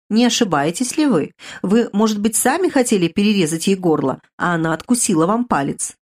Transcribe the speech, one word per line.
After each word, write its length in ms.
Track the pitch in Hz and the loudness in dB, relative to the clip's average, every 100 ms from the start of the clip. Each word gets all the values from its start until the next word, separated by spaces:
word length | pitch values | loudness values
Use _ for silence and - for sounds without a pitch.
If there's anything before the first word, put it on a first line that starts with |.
| _ | _
Не 160 | 220 240 | 0 2
ошибаетесь 720 | - 208 147 151 175 247 - | 0 0 0 -2 -2 -4 0
ли 80 | 294 | 2
вы? 260 | 170 - - - - | 0 -2 -10 -20 -8
Вы, 280 | 185 226 233 | 0 2 2
может 260 | 202 214 208 | 0 0 0
быть, 160 | 220 - | -2 0
сами 340 | 247 330 359 | 0 0 0
хотели 380 | 277 247 202 165 | 0 2 2 2
перерезать 600 | 202 202 202 156 165 - | 2 2 2 0 0 0
ей 80 | 190 | 0
горло, 440 | 180 147 139 - _ - | 2 0 0 -6 _ -6
а 180 | 170 170 | -2 0
она 180 | 160 | -2
откусила 540 | 160 - 247 - 156 170 | -4 -2 -2 2 2 2
вам 180 | 226 247 | 0 0
палец?» 500 | 156 143 - - - | -2 -2 -6 -12 -12